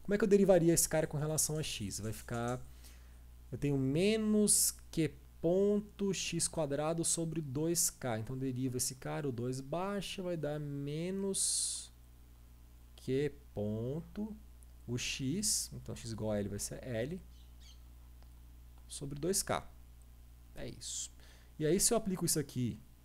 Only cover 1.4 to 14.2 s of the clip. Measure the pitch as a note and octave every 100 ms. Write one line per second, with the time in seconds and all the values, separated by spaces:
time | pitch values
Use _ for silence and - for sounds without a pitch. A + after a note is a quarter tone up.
1.4 | - D#3 - - G2 F#2+ G#2+ G#2+ - A#2
2.4 | A#2+ B2+ - - - - - - - -
3.4 | - C3 C#3+ C#3 C3 D3+ G3 A3 G#3+ G#3+
4.4 | G#3 - - - - - D3+ - - -
5.4 | E3 F#3 G3+ G#3 G#3 - G3 F#3 - E3
6.4 | - - D3 C#3 D3+ E3 E3 - E3 D#3+
7.4 | D3 B2+ E3 E3+ - - B2+ A2 A2 C3
8.4 | C3+ B2 C3 B2 - B2+ D3 D#3 D3 A2+
9.4 | B2 C3 C3+ E3 G3 G3+ - - F3+ E3+
10.4 | D3 D3+ D3 C#3+ C#3+ D3+ F3 G3 G3 F#3+
11.4 | - - - - - - - - - -
12.4 | - - - - - - - C3 D3 -
13.4 | - - G#2 A2 A#2+ D#3 E3+ G#3